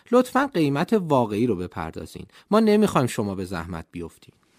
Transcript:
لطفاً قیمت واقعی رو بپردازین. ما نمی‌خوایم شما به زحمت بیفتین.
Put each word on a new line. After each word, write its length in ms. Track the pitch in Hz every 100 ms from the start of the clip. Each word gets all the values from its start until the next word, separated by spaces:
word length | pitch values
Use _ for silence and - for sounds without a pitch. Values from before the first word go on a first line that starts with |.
| _
لطفاً 400 | 247 247 254 277
قیمت 380 | 180 147 139 170
واقعی 540 | 220 165 139 113 104 123
رو 100 | 90
بپردازین. 720 | 90 - 80 85 82 - - - _
ما 100 | 208
نمی‌خوایم 460 | 220 208 214 160 123
شما 280 | - 101
به 100 | 95
زحمت 420 | 92 90 85 82 -
بیفتین. 440 | 85 82 _ - _ _